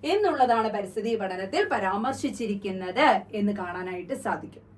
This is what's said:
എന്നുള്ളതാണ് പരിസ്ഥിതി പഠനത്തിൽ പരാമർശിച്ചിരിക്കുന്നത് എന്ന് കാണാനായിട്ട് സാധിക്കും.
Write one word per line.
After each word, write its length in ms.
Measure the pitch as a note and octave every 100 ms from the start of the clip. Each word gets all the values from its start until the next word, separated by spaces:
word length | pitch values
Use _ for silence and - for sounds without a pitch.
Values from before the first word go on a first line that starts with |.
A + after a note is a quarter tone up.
എന്നുള്ളതാണ് 640 | C#4+ G4 G4+ D4 B3 A3+ A3
പരിസ്ഥിതി 460 | G3 G3 - G#3+ A3+
പഠനത്തിൽ 520 | F#3+ F#3 F#3+ D#4+ G#4
പരാമർശിച്ചിരിക്കുന്നത് 1500 | - F#3+ G3+ A#3+ C#4 C#4+ G3+ A3+ G3+ G3 F#3 F#3 G3+ D4 G#3 -
എന്ന് 200 | G#3+ G3+
കാണാനായിട്ട് 600 | G3+ F3+ F3+ F#3 F3+ F3
സാധിക്കും. 600 | C4+ G#3+ D#3+ D#3 - -